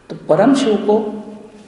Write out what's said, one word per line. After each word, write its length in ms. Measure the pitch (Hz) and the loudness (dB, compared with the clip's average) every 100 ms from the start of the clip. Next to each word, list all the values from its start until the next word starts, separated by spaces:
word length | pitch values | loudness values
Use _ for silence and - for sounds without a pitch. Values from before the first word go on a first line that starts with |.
| - | -16
तो 60 | 165 - | -8 0
परम 280 | 156 226 277 | 2 4 2
शिव 200 | 220 208 208 | 2 0 0
को 140 | 214 226 - - - - - | 0 -2 -8 -14 -18 -20 -20